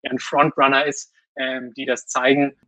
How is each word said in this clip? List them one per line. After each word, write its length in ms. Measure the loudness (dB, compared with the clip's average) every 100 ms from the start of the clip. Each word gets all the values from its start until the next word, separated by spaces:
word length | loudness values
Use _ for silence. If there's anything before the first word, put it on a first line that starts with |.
ja 80 | -8
ein 80 | -8
Frontrunner 680 | -2 2 2 4 4 4 0
ist, 260 | -4 -12 _ _ -8
ähm, 360 | -6 -6 -10 -8
die 100 | -4
das 200 | -4 -4
zeigen 480 | 0 2 2 0 -4